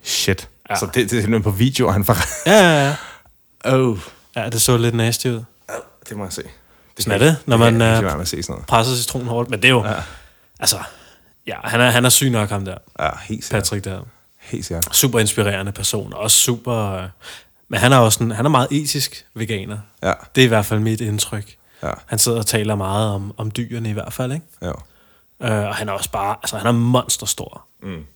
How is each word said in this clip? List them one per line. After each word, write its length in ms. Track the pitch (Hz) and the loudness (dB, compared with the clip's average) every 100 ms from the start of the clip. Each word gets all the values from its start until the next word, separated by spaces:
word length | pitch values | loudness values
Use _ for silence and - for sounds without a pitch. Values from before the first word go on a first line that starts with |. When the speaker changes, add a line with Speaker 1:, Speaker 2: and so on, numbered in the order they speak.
Speaker 1:
Shit. 460 | - - - 92 - _ - | -4 -2 0 -2 -6 _ -6
Speaker 2:
Ja. 60 | 98 | -4
Speaker 1:
Så 100 | 92 | -2
det, 80 | |
det 100 | 127 | -2
er 40 | 104 | 0
simpelthen 340 | 120 95 113 | 0 2 2
på 80 | 104 | 0
video, 400 | 98 139 131 110 | 2 0 2 0
han 140 | 98 | 2
får 120 | 98 85 - - 165 | 2 0 0 -2 6
Speaker 2:
Ja, 60 | 214 | 8
ja, 280 | 180 151 139 | 8 6 2
ja. 60 | 147 - - _ _ _ _ 117 | -2 -10 -20 _ _ _ _ 0
Speaker 1:
Oh. 240 | 131 127 98 - - _ 120 | 2 2 0 -8 -20 _ -8
Speaker 2:
Ja, 140 | 110 | -4
det 120 | 117 | 0
så 140 | - 120 | 2 4
lidt 160 | 117 | 2
nasty 320 | 117 113 113 131 | 2 0 0 -4
ud. 160 | 117 120 _ - - - _ - | -4 -10 _ -16 -16 -16 _ -14
Speaker 1:
Det 80 | 104 | -12
må 80 | |
jeg 80 | 95 | -10
se. 100 | - | -10
Det 640 | - - _ _ _ - | -12 -18 _ _ _ -6
Speaker 2:
Sådan 140 | - 101 | -2 4
Speaker 1:
kan 100 | 143 | 4
Speaker 2:
er 40 | |
det, 60 | 160 - | 4 2
når 100 | 117 | 4
Speaker 1:
det 80 | 117 | 6
kan 60 | 117 | 6
Speaker 2:
man, 20 | 113 | 4
Speaker 1:
jeg 0 | |
ikke 80 | 113 | 4
Speaker 2:
øh, 60 | |
Speaker 1:
lade 20 | |
være 100 | 98 73 | 2 -2
med 60 | |
at 60 | 85 | -4
se 140 | 78 | -6
sådan 100 | - | -8
noget. 140 | - - | -10 0
Speaker 2:
presser 280 | 117 117 123 | 2 2 -2
citronen 320 | 117 131 123 | -4 -6 -4
hårdt. 220 | 117 123 | -4 -4
Men 120 | 107 | 2
det 60 | 123 | 4
er 40 | |
jo, 120 | 127 | 4
Speaker 1:
Ja. 100 | 107 104 - - - _ _ _ | 2 -6 -8 -16 -20 _ _ _
Speaker 2:
altså, 180 | - 107 - - - _ _ _ - | -2 -2 -8 -18 -20 _ _ _ -12
ja, 80 | - | -10
han 160 | 110 117 | -2 2
er, 100 | 123 | 4
han 140 | 120 | 4
er 40 | 123 | 4
syg 220 | - 135 | 2 2
nok, 200 | 117 104 | 0 0
ham 140 | 101 | -4
der. 100 | 95 95 _ - | -6 -10 _ -6
Speaker 1:
Ja, 80 | 78 - | -6 -6
helt 220 | - 110 | -10 -10
sikkert. 180 | - 107 | -4 -2
Speaker 2:
Patrick 220 | 95 104 | -2 -4
der. 160 | 95 95 - _ _ _ | -6 -10 -12 _ _ _
Speaker 1:
Helt 260 | - - - | -12 -10 -8
sikkert. 300 | 85 - - | -4 -2 2
Speaker 2:
Super 220 | 135 117 | 2 2
inspirerende 540 | 107 - 101 98 98 | 2 2 0 -2 -6
person. 400 | 98 101 107 101 | -6 -4 -4 -6
Også 240 | 95 107 - | -6 2 2
super, 540 | - 117 - 117 101 | 2 -2 -2 -2 -2
øh, 120 | 95 95 - - - _ _ _ | -6 -10 -14 -20 -20 _ _ _
men 120 | 98 | 2
han 120 | 123 | 6
er 40 | 135 | 8
også 180 | 113 - | 6 4
sådan, 120 | 117 | 0
han 140 | 107 | 0
er 60 | 139 | 2
meget 180 | 139 135 | 2 2
etisk 560 | 143 147 147 135 - _ | -2 -2 -4 -6 -8 _
veganer. 440 | 113 110 104 95 104 104 _ | -8 -6 -4 -6 -12 -14 _
Speaker 1:
Ja. 100 | 92 - - | -2 -2 -2
Speaker 2:
Det 60 | 135 | 4
er 40 | |
i 40 | 127 | 6
hvert 180 | 110 101 | 6 2
fald 140 | 107 | 0
mit 200 | 110 110 | 0 -2
indtryk. 560 | 113 104 - 107 101 - _ _ | -4 -4 -4 -6 -12 -20 _ _
Speaker 1:
Ja. 80 | - - - | -8 -8 -6
Speaker 2:
Han 120 | 107 | -2
sidder 200 | 120 117 | 0 0
og 80 | 104 | 0
taler 280 | 113 107 | 0 0
meget 360 | 101 95 101 110 | -2 0 0 0
om, 240 | 101 98 - | -2 -6 -8
om 140 | 107 | -6
dyrene 380 | 104 117 117 113 | -6 -6 -6 -4
i 20 | |
hvert 200 | 104 - | -6 -8
fald, 200 | - 127 | -6 -6
ikke? 140 | 151 - - | -6 -10 -10
Speaker 1:
Ja. 60 | 87 - - _ _ _ _ _ 117 107 | -8 -8 -14 _ _ _ _ _ -2 -2
Speaker 2:
Øh, 60 | 104 | -2
og 60 | |
han 140 | 101 107 | -6 -6
er 40 | |
også 180 | 98 - | -6 -6
bare... 260 | 107 98 104 | -4 -4 -4
Altså, 140 | - 107 | -6 -2
han 80 | 107 | 0
er 60 | |
monsterstor. 920 | 120 117 123 - - 117 - - - _ _ | 2 2 2 0 -6 -4 -8 -10 -14 _ _
Speaker 1:
Mm. 220 | 98 85 76 | -14 -12 -14